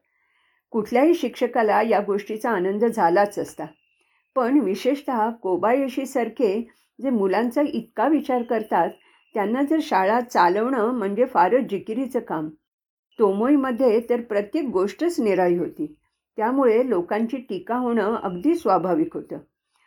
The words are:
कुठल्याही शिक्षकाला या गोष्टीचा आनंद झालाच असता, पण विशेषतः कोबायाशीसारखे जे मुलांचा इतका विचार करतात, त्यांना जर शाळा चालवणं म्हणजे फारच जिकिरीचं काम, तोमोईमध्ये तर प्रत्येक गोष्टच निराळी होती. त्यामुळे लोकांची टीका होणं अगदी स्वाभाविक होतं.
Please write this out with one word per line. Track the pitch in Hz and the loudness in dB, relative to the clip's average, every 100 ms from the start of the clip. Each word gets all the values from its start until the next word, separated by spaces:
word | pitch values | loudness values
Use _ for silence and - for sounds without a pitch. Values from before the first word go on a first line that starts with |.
| _ _ _ _ _ _ _ | _ _ _ _ _ _ _
कुठल्याही | 226 208 240 311 | -6 -2 2 4
शिक्षकाला | 339 247 - 240 240 214 202 | 4 0 -2 -2 0 2 2
या | 226 196 | 2 0
गोष्टीचा | 196 202 - 214 247 | 0 -4 -4 -6 -2
आनंद | 208 185 202 233 | -2 0 0 0
झालाच | 226 170 180 202 180 | 2 2 4 2 -2
असता, | - - 151 - _ _ _ _ _ - | -8 -10 -14 -16 _ _ _ _ _ -2
पण | 233 285 | 2 2
विशेषतः | 196 208 254 285 - 240 220 | 2 0 0 -2 -2 -2 -2
कोबायाशीसारखे | 233 190 175 202 269 269 277 254 247 226 226 226 208 233 _ _ - | -2 -2 0 2 2 0 -4 -4 -2 -2 0 0 0 -6 _ _ -8
जे | 262 | -2
मुलांचा | 233 196 196 240 285 | 0 2 0 0 0
इतका | 294 233 - - 247 | -2 -2 -6 -2 2
विचार | 311 294 254 | 2 0 -2
करतात, | 233 226 214 202 170 - _ _ _ | -2 -4 0 0 0 -4 _ _ _
त्यांना | 220 202 247 | -4 -2 0
जर | 285 320 | 0 0
शाळा | 294 190 190 233 | 0 0 2 0
चालवणं | 240 208 175 196 240 269 214 | 0 2 2 2 0 0 0
म्हणजे | 254 196 202 254 | -2 -2 0 0
फारच | 175 180 254 202 | 2 4 2 0
जिकिरीचं | 196 196 220 254 240 | -6 -6 -6 -6 -6
काम, | 233 156 156 - _ _ _ _ _ - | -6 -6 -8 -12 _ _ _ _ _ 0
तोमोईमध्ये | 208 196 240 294 262 233 262 214 233 | 2 2 2 2 2 2 2 2 0
तर | 240 | -4
प्रत्येक | 233 208 208 311 277 | -2 -4 -2 -4 -2
गोष्टच | 185 202 - 330 349 | -2 -2 -2 -2 0
निराळी | 220 185 180 175 | 0 2 2 0
होती. | 160 - 151 - _ _ _ - | -2 -6 -10 -10 _ _ _ -4
त्यामुळे | 220 269 254 220 262 | -2 2 4 4 2
लोकांची | 185 170 214 226 262 | -2 -2 -2 -2 -4
टीका | - 185 - 247 | -8 -10 -4 -4
होणं | 247 233 196 233 | 0 0 0 -2
अगदी | 196 180 294 339 | -4 -2 0 0
स्वाभाविक | 220 185 180 160 165 | 2 2 2 0 -2
होतं. | - - - - _ _ _ | -4 -12 -14 -16 _ _ _